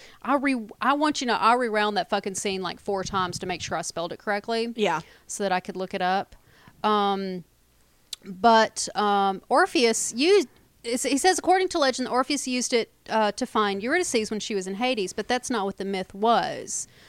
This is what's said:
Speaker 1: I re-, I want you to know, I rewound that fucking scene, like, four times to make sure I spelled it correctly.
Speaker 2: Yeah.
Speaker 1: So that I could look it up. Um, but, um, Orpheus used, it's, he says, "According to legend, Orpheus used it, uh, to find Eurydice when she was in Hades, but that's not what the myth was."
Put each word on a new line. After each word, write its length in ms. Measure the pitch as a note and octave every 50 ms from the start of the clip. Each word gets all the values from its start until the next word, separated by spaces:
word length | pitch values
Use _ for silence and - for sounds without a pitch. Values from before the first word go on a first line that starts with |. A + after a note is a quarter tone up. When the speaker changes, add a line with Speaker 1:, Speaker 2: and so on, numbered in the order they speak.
| - - - - -
Speaker 1:
I 120 | A3+ C#4
re-, 300 | C#4+ B3 C#4 C4+ A#3+ G#3+ G3+ - - G#3+
I 100 | B3 C#4+
want 260 | D4 D4+ D4+ D4 -
you 60 | C#4
to 60 | A#3+ A3
know, 60 | -
I 160 | - A3 A#3+
rewound 420 | B3 B3+ A3+ G#3+ G#3+ G#3 G#3+ G#3
that 140 | F#3+ E3+ -
fucking 240 | - G3+ - G#3 F#3+
scene, 280 | - - G#3 F#3+ F#3+ F#3
like, 160 | E3+ - -
four 240 | - - G3+ F#3+ F3+
times 340 | - - G3 F#3 F3+ F3 -
to 60 | -
make 160 | F3+ F3+ - -
sure 140 | - F#3
I 60 | D#3+ E3+
spelled 300 | - - E3+ E3 E3+ D#3+
it 60 | -
correctly. 540 | - - G3+ G#3 G3+ - A#3 A3+ A3+ A#3 A3+
Speaker 2:
Yeah. 240 | B3 G#3 F#3+ E3 D#3 E3+ - - - _
Speaker 1:
So 180 | - - - G#3
that 80 | F#3+ F#3
I 80 | F3+
could 160 | - - F3+
look 180 | F#3 F#3+ F#3 -
it 80 | G3 F#3
up. 340 | F3+ F#3 G3 - - - - _ _ _ _ - - - _ -
Um, 600 | G#3+ G#3+ G#3 G3+ G3+ G3 G3 G3 F#3+ F#3 F3+ - _ _ _ _ _ _ _ _ _ _ _ _ _ - - -
but, 640 | - F#3+ F#3 F#3+ A#3 A3+ A3+ A3 - - - - - -
um, 480 | - G#3 G#3 G3+ G3+ G3 G3 G3 F#3+ - -
Orpheus 640 | A#3+ C#4+ F4+ F#4+ - E4 B3 A#3 A3 - - - -
used, 340 | A3+ C#4 E4+ G4+ G#4 D4+ - _ _ _ _ _ _ -
it's, 180 | A#3 A#3+ B3+ -
he 140 | C4 B3+ C4+
says, 200 | - F#4 F#4 -
"According 300 | - D4 F#4 F#4+ F#4+ F4+
to 80 | - E4+
legend, 300 | C#4+ C4 B3 - B3+ -
Orpheus 380 | - B3 C4 - D4 C4+ - B3+
used 240 | B3+ B3 A#3 - -
it, 180 | A#3 G#3+ - _ _ - -
uh, 240 | - A3 G#3+ G#3 G3+
to 140 | - C4
find 360 | - - A3 G#3+ G3+ G3 G3 G3
Eurydice 480 | A#3+ D4+ F4+ F4+ - - A#3 G#3+ G3+
when 100 | A3 G#3
she 140 | - - A3+
was 120 | G3 F#3
in 80 | F#3 G3
Hades, 360 | G3 B3 B3+ C4 A3 F#3+ F3+ -
but 160 | - G#3+ -
that's 220 | A#3+ B3+ - -
not 140 | B3+ A3 F#3+
what 120 | G3 G3
the 80 | - G3
myth 300 | G3 G3 F#3 F#3 - -
was." 720 | G3 G#3 A#3 A#3 G3 E3 D3 D3 B2 A2 - - - - - - - -